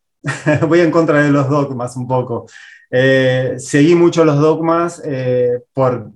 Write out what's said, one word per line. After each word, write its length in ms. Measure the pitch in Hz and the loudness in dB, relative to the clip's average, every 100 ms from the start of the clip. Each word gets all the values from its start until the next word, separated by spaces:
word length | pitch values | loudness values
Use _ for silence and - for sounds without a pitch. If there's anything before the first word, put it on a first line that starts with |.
| _ _ | _ _
<laughs> 440 | 147 - - 151 160 | -10 -6 -2 0 2
Voy 120 | 170 | 2
en 100 | 170 | 2
contra 320 | 165 160 147 | 2 2 2
de 80 | 147 | 2
los 200 | 143 131 | 2 0
dogmas 460 | 147 139 123 123 131 | -2 -2 -6 -8 -8
un 100 | 120 | -4
poco. 400 | 127 120 113 - - - - _ | -4 -2 -8 -10 -20 -20 -20 _
Eh, 640 | 127 131 131 131 127 131 131 | 0 2 2 2 0 -4 -6
seguí 360 | - 147 151 | -2 2 4
mucho 320 | 175 170 165 160 | 4 4 4 2
los 140 | 143 | 2
dogmas, 600 | 156 160 165 165 170 170 165 | 2 0 0 0 -2 -6 -8
eh, 540 | 131 127 123 123 123 - | -6 -2 0 0 -2 -6
por, 400 | - 131 117 107 | -2 -2 -2 -8